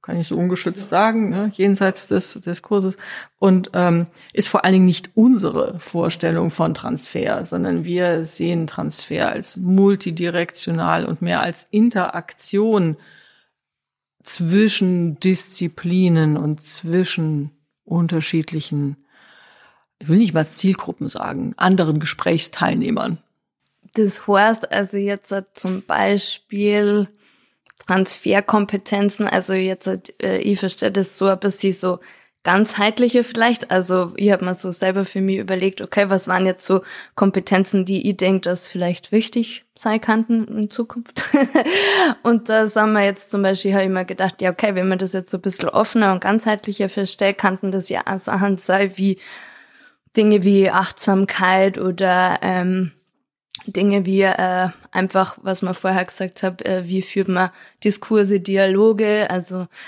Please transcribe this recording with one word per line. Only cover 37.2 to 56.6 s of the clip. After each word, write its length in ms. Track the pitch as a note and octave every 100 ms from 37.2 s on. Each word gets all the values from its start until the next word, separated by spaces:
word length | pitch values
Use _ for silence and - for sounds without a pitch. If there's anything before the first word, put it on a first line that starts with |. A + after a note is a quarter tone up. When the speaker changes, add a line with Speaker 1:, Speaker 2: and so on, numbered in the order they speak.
| G3 F#3+ F#3 F#3+ F#3+ G3
Speaker 3:
die 240 | F#3 F#3+ G#3
ich 80 | F#3+
denk, 260 | F#3+ F#3+
dass 260 | F3+ F3+ -
vielleicht 440 | F3+ F3 F3+ -
wichtig 520 | G#3+ A3 - A3+ - _
sein 260 | - A3+ A3
könnten 460 | A3 A3 A3+ A#3 A3
in 240 | G#3+ G#3
Zukunft? 540 | - A3+ - A#3 - - C#4+ B3+ D#4+ C#4
<laughs> 480 | F#4+ - - F4 A#3
Und 260 | A#3 A#3 A3+
da 180 | A3 A3
sind 260 | G#3+ G#3+
wir 120 | G#3+
jetzt 260 | G3+ G3 -
zum 120 | G#3
Beispiel, 320 | G3 F#3+ G3+
hab 80 | G3
ich 60 | F#3+
mir 140 | F#3
gedacht, 360 | F#3 F#3+ F#3+ -
ja, 100 | F#3
okay, 240 | F3 G#3+
wenn 140 | F#3 F#3
man 100 | F#3
das 140 | F#3+
jetzt 180 | F#3+ F#3
so 80 | F#3+
ein 40 |
bisschen 260 | G3 F3+ E3+
offener 440 | - A3 A#3 G3+
und 80 | F#3
ganzheitlicher 680 | F#3+ G#3+ A3 G#3+ G#3 G3+ G3
versteht, 500 | F#3+ F#3+ - G3 G3
könnten 320 | G3+ F#3+ F#3+
das 160 | F#3+ F3+
ja 140 | - -
auch 120 | F#3+
Sachen 400 | - F#3 G3+ F#3+
sein 340 | - F#3+ G3 F#3+
wie 220 | G3 F#3+ - - - - _ _ - _ _ -
Dinge 280 | G#3+ G#3
wie 260 | F#3 G3 F#3+
Achtsamkeit 1080 | - F#3+ - - G3 G3 - F#3 F#3+ G3 F#3+
oder, 600 | F#3 F3+ F#3+ F3+ F#3 F3+
ähm, 500 | F#3 F#3 F3+ F#3 F#3 _ _ _ _ _ _ - -
Dinge 380 | G3 G3+ G3+
wie, 180 | F#3 F#3+
äh, 460 | F#3+ - F#3 F3+ F#3 - -
einfach, 480 | - F#3 F#3+ F#3+ -
was 220 | - F#3+
man 120 | F#3
vorher 300 | F3+ F#3+ F#3
gesagt 380 | F3+ - F#3 -
hat, 200 | F#3+ F3+